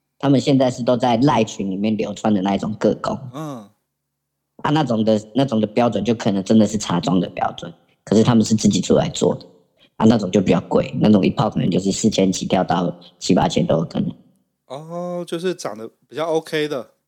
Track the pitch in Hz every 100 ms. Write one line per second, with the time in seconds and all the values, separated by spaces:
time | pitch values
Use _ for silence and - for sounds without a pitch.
0 | _ _ 139 131 131 135 127 123 120 123
1 | 127 117 131 117 110 - 98 95 107 107
2 | 104 98 110 101 98 98 104 104 107 -
3 | - - 127 131 156 127 101 _ _ _
4 | _ _ _ _ _ - - 151 139 110
5 | 110 107 - 131 139 110 104 120 120 104
6 | 101 113 - 98 92 113 - 147 - 87
7 | - 92 - - - - 85 - _ _
8 | - 101 113 117 107 110 107 87 - 76
9 | 73 - - - - _ _ _ _ -
10 | - 113 95 104 - 190 - 76 - -
11 | - - - - 107 - 92 90 98 92
12 | 110 - 95 92 - 95 90 87 87 -
13 | - _ - 131 - - 170 - - -
14 | - - _ _ _ _ - 135 160 175
15 | 180 180 175 170 185 175 127 107 113 -
16 | _ 123 165 160 160 156 151 139 107 _